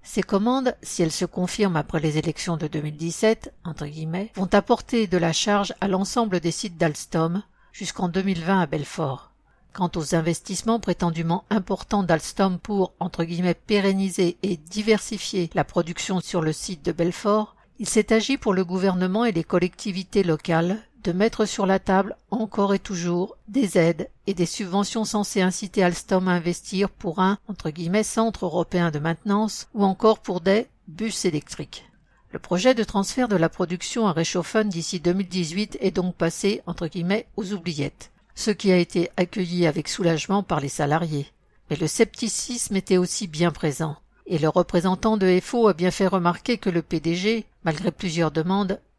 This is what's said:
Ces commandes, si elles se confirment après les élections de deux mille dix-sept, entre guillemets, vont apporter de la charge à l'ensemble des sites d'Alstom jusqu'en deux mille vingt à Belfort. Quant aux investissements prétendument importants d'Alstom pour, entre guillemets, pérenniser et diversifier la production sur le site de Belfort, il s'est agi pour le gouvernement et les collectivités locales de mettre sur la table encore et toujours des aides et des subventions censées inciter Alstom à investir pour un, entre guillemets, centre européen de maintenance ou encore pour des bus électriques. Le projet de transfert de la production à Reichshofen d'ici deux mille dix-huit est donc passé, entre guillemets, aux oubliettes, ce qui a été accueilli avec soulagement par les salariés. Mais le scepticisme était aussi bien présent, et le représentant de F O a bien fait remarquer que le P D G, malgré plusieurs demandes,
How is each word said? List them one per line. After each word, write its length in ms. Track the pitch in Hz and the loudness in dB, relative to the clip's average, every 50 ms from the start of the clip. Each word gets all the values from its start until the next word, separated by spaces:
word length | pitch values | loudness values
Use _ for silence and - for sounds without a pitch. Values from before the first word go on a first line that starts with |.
| _ | _
Ces 200 | - - 220 190 | -6 -4 -4 -2
commandes, 520 | - - 196 202 240 254 269 262 254 - _ - | 0 0 2 2 2 2 2 0 0 -2 _ -10
si 180 | - - - | -12 -2 0
elles 100 | 175 160 | 0 0
se 120 | 156 - 185 | 0 -2 -4
confirment 540 | 170 - - 180 180 - - 208 196 170 | -4 -2 -4 -4 -4 0 0 0 2 2
après 240 | 156 147 - - 165 | 0 -2 -2 -4 -2
les 160 | 151 156 147 | -2 0 0
élections 400 | 156 151 170 151 - - - 170 | 0 -2 -2 -4 -4 -4 -4 -4
de 100 | 156 160 | -4 -4
deux 140 | 147 - 156 | -4 -6 -6
mille 160 | 147 151 151 | -6 -6 -8
dix-sept, 560 | 147 160 170 165 - - 220 226 226 - - - - _ | -6 -8 -8 -4 2 2 2 2 2 -4 -18 -18 -12 _
entre 220 | 170 151 - 151 | -10 -10 -8 -10
guillemets, 420 | 147 151 156 160 160 165 185 202 220 _ | -10 -8 -8 -8 -6 -4 -6 -6 -8 _
vont 140 | 202 190 185 - | -4 -2 4 4
apporter 540 | 202 202 - 240 - - - - 233 220 | 2 4 4 0 0 2 -2 0 0 0
de 100 | 185 175 | 2 2
la 140 | 180 170 165 | 2 2 2
charge 420 | 156 - - 214 208 202 202 190 - - | 0 0 0 2 2 0 0 -2 -4 -4
à 80 | - | -2
l'ensemble 540 | 196 196 190 196 - - 254 226 220 185 175 | 0 0 0 0 0 0 0 0 2 0 0
des 100 | 160 170 | 0 -2
sites 260 | 165 - - 208 170 | -2 -2 -6 -8 -2
d'Alstom 640 | 160 175 160 147 - - - - 165 160 165 170 196 - _ _ _ _ _ | 0 0 0 0 -2 -10 -4 0 0 0 2 0 -2 -4 _ _ _ _ _
jusqu'en 380 | _ - 202 - - - 185 175 | _ -10 -10 -8 -4 -2 -4 0
deux 140 | 160 190 190 | 0 0 0
mille 200 | 196 190 165 160 | 0 -2 -2 0
vingt 160 | 170 196 190 | 2 2 2
à 60 | 175 | 2
Belfort. 680 | 151 156 156 143 - - - 160 139 135 - - _ _ _ _ _ _ _ _ _ | 2 0 -4 -4 -6 -4 -4 -4 -4 -4 -6 -12 _ _ _ _ _ _ _ _ _
Quant 200 | _ - 185 170 - | _ -2 -2 -2 -2
aux 200 | 175 156 - 175 | -4 -4 0 0
investissements 680 | 165 160 170 165 - - - 196 - - 220 226 233 | 2 2 2 -2 -2 -4 -8 -8 -4 0 0 0 0
prétendument 640 | - - 175 - 185 170 160 165 165 165 170 185 - _ | 0 -2 -2 0 0 0 0 0 -2 -2 -2 -2 -2 _
importants 540 | 214 214 185 - 196 - - - - 202 196 | -2 -2 0 -2 -4 -6 -4 -2 0 0 2
d'Alstom 560 | 170 170 156 - - - - 202 190 180 175 | 2 2 0 0 -6 -2 0 0 0 0 -2
pour, 320 | _ - 208 196 185 - _ _ | _ -2 0 0 0 0 _ _
entre 240 | 185 180 - - 165 | -8 -6 -2 -4 -4
guillemets, 300 | 165 170 170 180 180 170 | -2 -2 0 0 0 0
pérenniser 840 | - _ - 214 208 196 196 190 196 196 190 175 - 185 170 170 _ - | 0 _ 0 0 2 2 2 2 2 0 -2 2 2 2 2 2 _ -2
et 140 | 202 185 | -2 -2
diversifier 920 | 160 - 170 185 208 214 220 214 202 - - 220 196 - - - 196 175 160 - | -4 -6 -8 -6 -4 2 2 2 2 2 -6 -8 -8 -8 -4 -2 -2 -2 -2 0
la 100 | 175 143 | -2 -2
production 560 | - - 180 170 160 175 - - - 190 180 | 0 0 -2 -2 -2 -4 -8 -4 -2 -2 -2
sur 220 | - - - 180 | -2 -2 -2 0
le 100 | 160 156 | 0 0
site 320 | 156 - - - 190 160 - | -2 -4 -6 -10 -10 -6 -4
de 80 | 175 | -6
Belfort, 640 | 160 156 170 175 175 - - 208 208 214 214 - _ _ _ _ _ _ | 0 0 0 0 0 -2 0 2 2 2 2 -2 _ _ _ _ _ _
il 80 | 226 | -6
s'est 260 | - - 220 208 - 226 | 2 2 2 4 4 2
agi 240 | 226 220 - 269 | 2 4 2 -2
pour 160 | 269 - 240 190 | 0 2 0 2
le 120 | 180 190 | 2 2
gouvernement 580 | 170 180 185 185 190 180 180 180 185 185 220 240 | 0 0 2 2 2 2 2 0 2 2 2 2
et 80 | 233 | 2
les 120 | 202 165 160 | 0 0 -2
collectivités 800 | - - 180 180 185 - - - 208 180 185 190 _ - 208 190 | 2 2 2 2 0 -2 -6 -8 -6 -6 -6 -8 _ 0 2 4
locales 540 | 175 160 151 - - 170 160 165 175 190 220 - _ _ _ - | 4 2 0 0 0 2 2 2 2 -2 -4 -6 _ _ _ -4
de 80 | 185 | -2
mettre 340 | 175 180 202 226 - - 220 | 2 2 2 2 2 0 -2
sur 220 | 202 - - 196 | -2 0 -2 2
la 100 | 185 190 | 2 2
table 380 | 190 - - 190 190 190 208 - _ _ _ | 2 2 2 2 2 2 0 -6 _ _ _
encore 420 | - 240 220 202 - - 202 196 196 | -4 -4 -4 -2 0 0 2 2 2
et 60 | 196 | 0
toujours 580 | - - 202 170 170 175 175 175 185 226 - - _ | 0 -6 -8 -4 -2 0 0 0 -2 -4 -6 -18 _
des 300 | - 202 269 254 185 - | -4 -2 0 0 2 4
aides 320 | 185 165 165 170 151 - - - _ _ | 4 4 4 2 0 -4 -10 -10 _ _
et 80 | - 196 | -6 0
des 140 | 170 175 | 0 0
subventions 580 | - - - 214 180 175 202 202 - - 233 220 | -2 -2 -6 -6 -2 0 0 0 0 -2 -4 -4
censées 360 | - - 208 202 - - 214 | 0 0 -2 -2 0 0 2
inciter 420 | 185 185 180 - - 190 - 220 190 | 2 2 0 -2 -8 -4 0 2 2
Alstom 440 | 175 175 - - - 196 185 185 | 2 2 -2 -2 0 0 2 4
à 40 | 185 | 2
investir 580 | 180 175 160 175 170 - - - - 190 202 196 | 0 2 0 -2 -4 -4 -6 -6 -2 0 0 -2
pour 300 | - _ - 196 160 - | -2 _ -8 -6 0 2
un, 180 | 185 190 202 202 _ | 2 2 2 0 _
entre 220 | - 202 - - 160 | -12 -12 -6 -6 -8
guillemets, 320 | 147 160 170 165 185 214 | -6 -4 -4 0 0 0
centre 440 | 214 - - - 226 226 208 - - | 0 0 0 0 0 0 0 -2 -4
européen 440 | 175 151 180 170 - - 180 175 170 | -2 0 -2 -2 0 2 2 2 2
de 80 | 151 | 0
maintenance 680 | 151 143 165 170 - _ 208 202 208 220 214 - - - - - | -2 -2 -2 -4 -2 _ 0 2 2 2 0 -4 -8 -12 -10 -2
ou 80 | 214 202 | 0 2
encore 340 | 190 190 - - 220 220 | 2 2 4 4 4 4
pour 240 | - - - 180 180 | 4 -2 -4 -4 -2
des 260 | 165 190 196 214 254 _ _ _ _ | 2 2 2 2 2 _ _ _ _
bus 380 | - 151 175 214 220 190 - - | -20 -10 -6 -6 -4 -4 -2 -2
électriques. 600 | 190 147 151 - - - - 147 - - - - - _ _ _ _ _ _ _ _ | 0 -2 -2 -6 -8 -12 -12 -12 -12 -12 -20 -20 -20 _ _ _ _ _ _ _ _
Le 80 | - - | -14 -14
projet 340 | - - - 180 185 254 262 | -4 -2 -2 2 4 4 4
de 100 | 240 214 | 4 0
transfert 440 | - - 196 196 - - - 254 | 0 0 -2 -2 0 0 -2 0
de 80 | 233 208 | 2 2
la 140 | 175 160 165 | 2 2 2
production 580 | - - 180 165 175 170 - - - 240 220 | 0 -2 -2 -2 -2 -8 -6 -6 -2 0 0
à 60 | 202 160 | 2 2
Reichshofen 540 | 160 165 - - 185 170 - - 220 214 | 0 -2 0 -2 -4 -4 0 0 0 0
d'ici 320 | 214 180 170 165 - - 180 | 0 -2 -4 -6 -4 -6 -2
deux 140 | 147 175 180 | 0 0 2
mille 140 | 190 196 | 2 -2
dix-huit 500 | 180 180 185 175 151 165 196 214 214 - - | -2 -2 -2 -2 -2 -2 -4 -4 -4 -6 -2
est 120 | - 190 | -2 -2
donc 240 | 175 196 185 180 175 | 0 0 -2 -2 -2
passé, 480 | _ 170 165 - - - 196 214 - - | _ -2 -2 -2 0 0 0 0 0 -4
entre 220 | - 170 - 175 | -8 -8 -6 -6
guillemets, 400 | 160 - 185 170 175 196 220 - _ - | -6 -4 -4 -2 0 0 -2 -2 _ -10
aux 180 | - 214 180 208 | -8 -6 -6 -6
oubliettes, 580 | 190 - 180 160 143 139 - - _ - - _ _ _ _ _ | -6 -6 -6 -4 -4 -4 -6 -6 _ -20 -20 _ _ _ _ _
ce 160 | - - 226 | -4 -2 -2
qui 220 | 208 - - 202 | -2 2 4 4
a 60 | 185 | 4
été 340 | 180 175 - - 185 170 - - | 4 4 2 0 -2 -2 0 0
accueilli 520 | - 180 175 - 220 180 165 175 175 175 | -2 -2 -2 -2 -6 -4 -2 0 2 2
avec 220 | 160 143 - 147 - | 2 2 0 -4 -6
soulagement 520 | - - 190 170 165 151 - - 190 208 | -4 0 2 2 2 0 0 0 0 0
par 180 | 196 _ 180 147 | 0 _ -2 -2
les 100 | 139 143 | -2 -4
salariés. 580 | - - 151 143 147 160 170 160 151 143 139 - _ _ _ _ _ _ _ - | -2 -2 0 0 2 0 0 -2 -2 -4 -4 -6 _ _ _ _ _ _ _ -6
Mais 60 | 151 | -4
le 100 | 147 175 | -2 -2
scepticisme 920 | 151 - - 226 220 - - - 220 - - - - 247 240 - - 208 | -2 2 2 0 0 2 -6 -4 -4 -4 -6 -6 -6 -6 -6 -4 -2 -2
était 200 | 190 185 - 190 | -4 0 2 2
aussi 300 | 185 180 180 - - 214 | 2 2 0 -2 -6 -6
bien 240 | 175 151 151 175 170 | -6 -2 0 0 0
présent, 460 | 151 - - 156 139 - 165 156 147 - _ _ _ _ _ | 0 0 -2 -2 -2 -2 -4 -6 -6 -10 _ _ _ _ _
et 140 | - 190 156 | -4 -2 2
le 100 | 147 156 | 2 2
représentant 680 | - - - - - 180 165 190 190 185 - 220 220 | 4 2 2 4 2 2 2 2 0 2 2 2 2
de 220 | 214 190 185 180 180 | 4 4 4 4 4
F 140 | - - - | 2 0 0
O 140 | 240 233 | 4 4
a 60 | 214 175 | 4 4
bien 180 | 151 175 185 | 4 2 0
fait 160 | - - 196 | 2 2 0
remarquer 500 | 185 190 190 170 175 175 - - - 240 | 2 2 2 2 2 0 0 -2 -2 -2
que 140 | 226 - 202 | 0 0 0
le 100 | 170 170 | 0 0
P 180 | 160 _ - 160 | -2 _ -4 -2
D 140 | 147 165 170 | 0 0 -2
G, 320 | 175 185 214 226 226 214 _ _ _ _ | 0 0 0 0 0 -4 _ _ _ _
malgré 280 | 165 156 156 185 185 | -4 -2 0 -2 -4
plusieurs 400 | 165 - - 185 156 170 170 156 | -4 -2 -6 -4 0 2 0 2
demandes, 480 | 147 165 156 175 190 202 208 180 196 - _ _ _ | 2 0 0 2 2 2 2 0 -4 -6 _ _ _